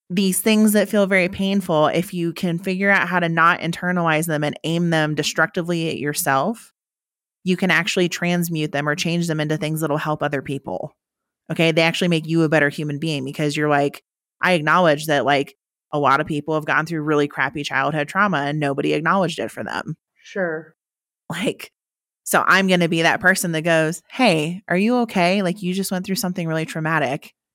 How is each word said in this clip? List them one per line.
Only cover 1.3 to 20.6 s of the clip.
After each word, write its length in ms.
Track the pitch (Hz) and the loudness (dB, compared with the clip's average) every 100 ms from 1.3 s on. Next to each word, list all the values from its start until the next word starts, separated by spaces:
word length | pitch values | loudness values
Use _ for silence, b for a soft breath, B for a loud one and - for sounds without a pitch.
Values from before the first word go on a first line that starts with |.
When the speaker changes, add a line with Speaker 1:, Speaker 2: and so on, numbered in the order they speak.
| 190 196 196 185 156 151 | -2 -2 0 0 2 2
Speaker 1:
if 260 | - 175 | 2 -2
you 180 | 180 170 | -4 -6
can 260 | 165 180 170 | -4 -4 -4
figure 320 | 190 185 202 | -4 0 2
out 180 | 196 170 | 2 2
how 120 | 180 | 0
to 80 | 170 | 0
not 320 | 165 165 175 | 4 4 4
internalize 680 | 170 170 180 180 165 156 165 | -2 -4 -2 0 2 0 0
them 160 | 151 | -2
and 160 | 147 - | -2 -4
aim 260 | 156 170 175 | -4 0 2
them 240 | 160 151 | 2 0
destructively 720 | 147 147 - 160 180 170 170 165 | -2 -2 0 -2 -2 -4 -4 -4
at 80 | 127 | -4
yourself, 720 | 147 147 147 135 170 233 - _ _ _ _ _ _ _ | -4 -2 0 2 0 -4 -12 _ _ _ _ _ _ _
you 120 | 180 175 | -2 0
can 140 | 185 | 2
actually 380 | 160 175 196 175 | 2 2 0 0
transmute 640 | - 175 175 170 160 151 | 0 -2 0 -2 -2 -2
them 160 | 143 147 | -2 -2
or 80 | 147 | -2
change 300 | 170 170 170 | -2 -2 -2
them 120 | 156 | -2
into 160 | 151 156 | -2 -2
things 220 | 151 156 | -4 -4
that'll 160 | 156 151 | -2 -2
help 240 | 156 151 | -2 -4
other 180 | 147 143 | -2 -4
people. 540 | 143 139 - 90 147 - _ _ _ _ - | -6 -8 -8 -10 -10 -14 _ _ _ _ -8
Okay? 200 | 160 165 | 0 2
They 100 | 160 | 2
actually 260 | 165 160 180 | 2 2 0
make 180 | 165 156 | 0 0
you 160 | 165 | 2
a 60 | 156 | 2
better 220 | 156 143 | 4 2
human 280 | 143 151 143 | 0 -6 -4
being 260 | 165 143 | -4 -4
because 320 | 131 143 151 156 | -6 -4 -2 0
you're 120 | 151 | 2
like, 340 | 143 143 - - _ _ _ | 2 0 -4 -14 _ _ _
"I 100 | 170 | 0
acknowledge 540 | 180 151 165 175 147 156 | 2 4 4 4 2 2
that, 180 | 143 120 | 0 2
like, 300 | 143 143 - _ _ _ | 2 0 -8 _ _ _
a 60 | 151 | 0
lot 220 | 139 139 | 2 2
of 60 | 156 | 2
people 280 | 147 147 | -4 -2
have 100 | 156 156 | -2 0
gone 200 | 139 156 | -2 -2
through 160 | 165 | -4
really 260 | 151 147 147 | 0 2 0
crappy 340 | - 139 147 | -2 -4 -4
childhood 460 | 143 135 139 156 147 | -6 -2 -2 -2 -2
trauma 300 | 185 202 151 | 0 0 0
and 200 | 143 151 | -2 -2
nobody 360 | - 139 147 | -2 0 -2
acknowledged 440 | 151 165 190 170 156 | 0 0 2 0 -2
it 120 | 113 | -8
for 120 | - | -8
them." 340 | 113 - - 160 _ _ | -8 -6 -8 -10 _ _
Speaker 2:
Sure. 520 | - 202 175 160 | -12 -6 -4 -6